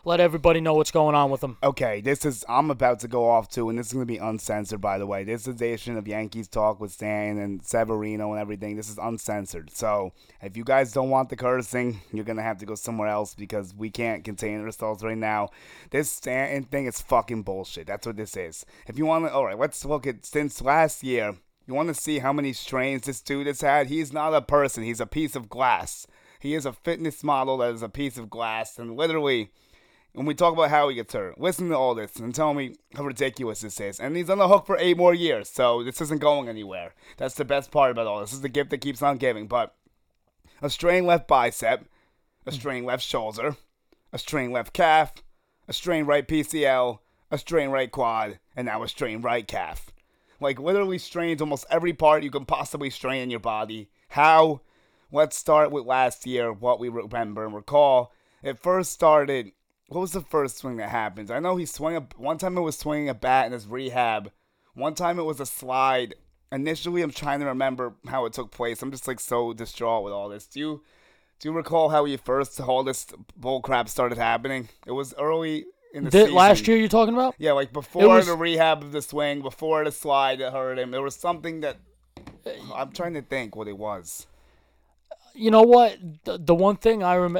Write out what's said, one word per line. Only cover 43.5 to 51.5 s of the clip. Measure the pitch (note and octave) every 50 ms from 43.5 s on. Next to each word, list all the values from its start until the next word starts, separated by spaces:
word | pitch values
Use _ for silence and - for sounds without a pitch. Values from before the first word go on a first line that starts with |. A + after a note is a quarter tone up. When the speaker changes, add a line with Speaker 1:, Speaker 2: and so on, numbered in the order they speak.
| C3+ - _ _ _ _ _ _ _ _ _ _
Speaker 2:
a | -
strained | C3 - - D#3 C#3+ B2+ A#2+ B2
left | A#2+ A2+ - -
calf, | - F3 D#3+ D#3 D#3 D3+ C3 - - - - _ _ _ _ _ _ _
a | - -
strained | - - F3+ E3+ D#3 D3+
right | C#3+ D3 D3 C3
P | - D#3 D#3
C | D3 - - D#3 D3
L, | C3+ C3 B2+ B2+ B2 A#2 - _ _ _ _ _ -
a | D#3
strained | C#3 - - E3 D#3+ C#3 C3+ C3+
right | C3+ C3 A#2+
quad, | - C#3 B2 A#2 A2+ A2 A2 G#2+ G2 - _ _ -
and | B2+ B2
now | A#2 G#2+ A2
a | A2+
strained | G#2+ - - C#3 A#2 A2 A#2 A#2
right | A#2+ A#2+ A#2+ G#2
calf. | - G#2+ G2 F2 D#2+ - - - - - _ _ _ _ _ _ _ _ -
Like, | C#3+ C#3 C3+ A#2+
literally | C#3+ E3+ G3 G3+ G3+ F#3+ F#3
strains | E3+ - - - E3+ E3+ E3+ E3 C#3+
almost | D#3 D3+